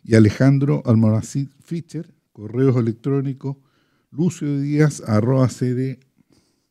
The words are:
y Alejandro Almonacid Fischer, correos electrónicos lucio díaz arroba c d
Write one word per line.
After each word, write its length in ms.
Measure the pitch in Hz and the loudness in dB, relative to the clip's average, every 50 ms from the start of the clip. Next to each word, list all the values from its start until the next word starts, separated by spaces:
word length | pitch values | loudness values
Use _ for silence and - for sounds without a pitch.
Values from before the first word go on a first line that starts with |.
| - | -2
y 120 | - 113 | 2 6
Alejandro 680 | 113 107 104 - - 131 135 139 135 139 143 147 - - | 6 6 6 4 2 2 2 2 2 0 0 -2 -2 0
Almonacid 640 | 127 113 113 113 110 110 110 - - - 139 139 - _ _ _ | 2 2 4 4 2 2 0 -4 -6 -8 -8 -8 -8 _ _ _
Fischer, 500 | - 170 170 - _ - 156 - _ _ _ _ _ _ | -10 -10 -10 -10 _ -14 -14 -14 _ _ _ _ _ _
correos 420 | 107 104 107 107 127 135 135 120 | -18 -14 -8 -2 0 2 2 2
electrónicos 800 | 127 113 113 107 - - 139 139 139 135 139 127 135 135 135 139 _ _ _ _ _ _ _ _ _ _ _ | 2 0 -2 -4 -4 -4 -4 -4 -2 -4 -6 -8 -8 -10 -12 -12 _ _ _ _ _ _ _ _ _ _ _
lucio 500 | 120 135 175 180 - - 151 147 143 139 | -6 -2 -2 -2 -2 -4 -6 -4 -4 -4
díaz 420 | 139 143 147 147 156 147 - - - | -4 -2 2 2 2 2 0 -4 -2
arroba 400 | - 107 107 110 127 135 131 131 | 0 2 2 2 2 2 2 2
c 260 | 117 - - 127 123 123 | 0 0 -2 -4 -4 -2
d 260 | 127 131 135 127 - _ _ _ _ _ _ _ _ _ _ _ _ _ _ | -4 -4 -6 -8 -12 _ _ _ _ _ _ _ _ _ _ _ _ _ _